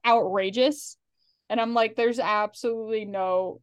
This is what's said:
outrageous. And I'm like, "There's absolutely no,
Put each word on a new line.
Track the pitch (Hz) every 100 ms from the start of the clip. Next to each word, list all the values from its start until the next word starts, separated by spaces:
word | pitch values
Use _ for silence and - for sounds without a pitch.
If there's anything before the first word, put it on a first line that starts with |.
| 233
outrageous. | 233 190 190 190 220 262 294 - - _ _ _ _ -
And | 226
I'm | 226
like, | 233 226 220
"There's | 233 240
absolutely | 220 208 208 - 233 226 220 220 202
no, | 196 185 185 185 -